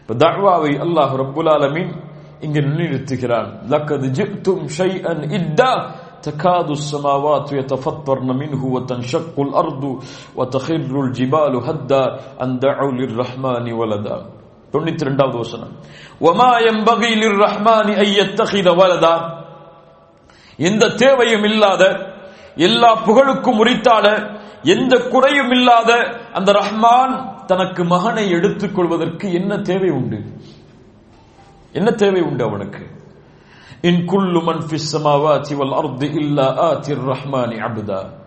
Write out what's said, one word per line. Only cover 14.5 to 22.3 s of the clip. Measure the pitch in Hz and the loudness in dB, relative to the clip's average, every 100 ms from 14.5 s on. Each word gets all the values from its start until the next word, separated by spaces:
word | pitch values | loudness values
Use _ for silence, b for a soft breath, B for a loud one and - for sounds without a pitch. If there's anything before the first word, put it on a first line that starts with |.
| - - | -20 -6
தொண்ணூத்தி | 143 165 160 | -4 -2 -4
ரெண்டாவது | 139 131 135 | -2 0 0
வசனம். | 120 110 - - - B B B B | -2 -8 -10 -14 -18 B B B B
"வமா | 160 185 247 233 | 2 6 4 6
யம்பகி | 226 214 214 220 233 | 2 4 2 2 2
லிர்ரஹ்மானி | 220 220 202 208 208 214 220 208 196 | 2 2 4 2 2 4 4 2 2
அன் | 202 202 202 | 2 2 0
யத்தகித | 202 220 202 180 | 0 0 2 4
வலதா." | 175 190 170 165 165 - - - - - - - - _ _ _ b b b | 6 4 6 4 2 -2 -12 -18 -20 -20 -20 -20 -20 _ _ _ b b b
எந்த | 160 214 220 | -2 4 2
தேவையும் | 214 262 262 233 214 | 4 4 6 4 2
இல்லாத, | 214 220 202 175 190 - - - B | 2 4 4 6 2 2 -8 -14 B